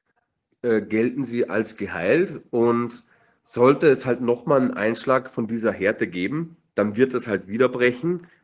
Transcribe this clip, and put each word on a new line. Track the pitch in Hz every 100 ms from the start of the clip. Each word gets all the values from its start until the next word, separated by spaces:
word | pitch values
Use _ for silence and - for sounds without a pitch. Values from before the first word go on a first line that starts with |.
| _ _ _ _ _ _
äh, | 123 110
gelten | 98 110 123 127
sie | 127 120 -
als | 101 110 -
geheilt | 98 90 90 143 190 143 -
und | 123 117 117 120 - _ _ _ _ -
sollte | - 123 143 165
es | 127 135
halt | 120
nochmal | 120 120 - 143
einen | 123
Einschlag | - 107 113 - 131 127
von | - 113
dieser | 113 110
Härte | 98 95 110 104
geben, | 87 95 147 165 - _
dann | - 104 101
wird | 127
es | 123 113
halt | 98 92
wieder | 107 123
brechen, | 127 123 123 160 180 170 _